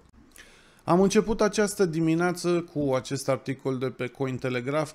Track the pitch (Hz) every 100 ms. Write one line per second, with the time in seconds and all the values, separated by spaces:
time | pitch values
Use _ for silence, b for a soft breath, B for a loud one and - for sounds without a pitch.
0 | _ - - B B B B B B 170
1 | 196 214 214 226 208 208 202 202 190 156
2 | 165 165 180 175 175 175 170 147 143 131
3 | 123 135 - 131 - 131 135 131 131 -
4 | 123 - 135 127 127 123 120 151 143